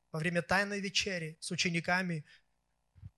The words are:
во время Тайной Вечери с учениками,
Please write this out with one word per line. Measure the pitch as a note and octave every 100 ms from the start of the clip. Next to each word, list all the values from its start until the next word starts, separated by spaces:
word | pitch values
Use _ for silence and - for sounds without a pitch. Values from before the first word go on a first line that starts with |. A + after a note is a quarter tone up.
| _
во | D#3+
время | E3+ F3
Тайной | E3+ F#3 G3+ G3+
Вечери | G3 - G#3 F3+ D#3 D#3+
с | -
учениками, | E3 F#3 E3+ D#3+ F3+ F#3 D#3+ - - _ _ _ _ _ - -